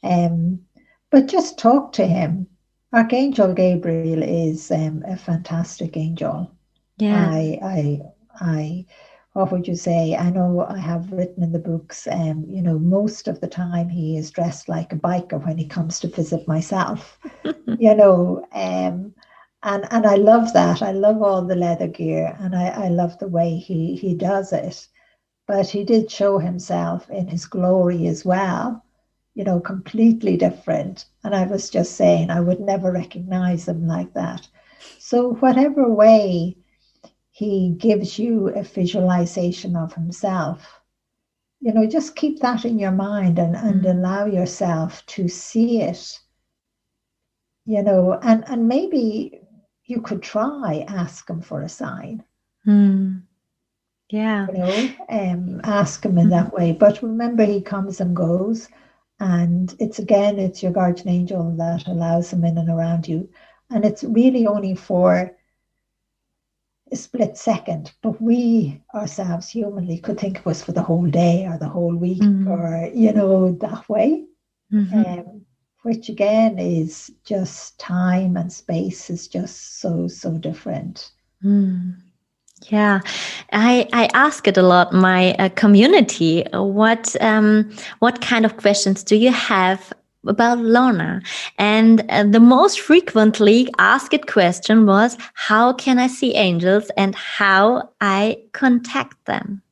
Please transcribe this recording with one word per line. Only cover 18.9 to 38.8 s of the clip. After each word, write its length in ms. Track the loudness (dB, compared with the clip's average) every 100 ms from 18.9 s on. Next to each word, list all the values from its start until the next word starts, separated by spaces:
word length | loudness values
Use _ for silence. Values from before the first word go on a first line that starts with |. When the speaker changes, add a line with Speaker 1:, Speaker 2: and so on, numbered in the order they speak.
| -6 -12 _ _ _ _ _
Speaker 1:
and, 220 | -6 -6 -2
and 140 | 0 2
I 100 | 4
love 380 | 6 6 4
that. 280 | 2 2 0
I 100 | -2
love 300 | 0 0 2
all 200 | 0 0
the 120 | -2 -2
leather 320 | -2 -2 -6
gear, 480 | -6 -4 -4 -4 -6
and 160 | -6 -4
I, 120 | -4
I 200 | -4 -4
love 280 | -2 -2 -6
the 80 | -6
way 260 | -2 -2 -4
he, 400 | -6 -6 -6 -6
he 180 | -6 -4
does 360 | -2 -4 -4
it. 360 | -6 -8 -14 -20 _ _ _ _ _ -4
But 220 | -2 -2
he 140 | -4 2
did 260 | 0 0
show 280 | -2 0 0
himself 720 | -2 -8 -6 -6 -4 -6 -8
in 180 | -10 -8
his 180 | -8 -8
glory 600 | -4 0 2 2 0 -2
as 180 | -4 -2
well, 580 | -2 0 -2 -6 -8 _ _ _ _ _
you 100 | -8
know, 160 | -2 -2
completely 760 | -4 -10 -8 2 4 4 0 0
different. 680 | 0 -2 -6 -4 -4 -12 -20 _
And 100 | -4 -2
I 100 | -2
was 220 | -4 -4
just 260 | -4 -4 0
saying, 340 | 2 2 0
I 120 | -2
would 180 | 0 -2
never 320 | -2 -2 -2
recognize 760 | -4 -8 -12 -6 -4 -2 -2 -4
him 200 | -4 -4
like 260 | -4 -6
that. 340 | -8 -8 -8 -18 _ _ _ -20 _
So 340 | -4 -2 0 0
whatever 520 | 2 4 2 2 2
way 680 | 6 6 6 4 -2 -4 -8 _ _ _ _ _ _ _
he 360 | _ -4 -2 -2 0
gives 420 | 2 2 0 -6
you 300 | -2 0 -2
a 120 | -4
visualization 1120 | -8 -4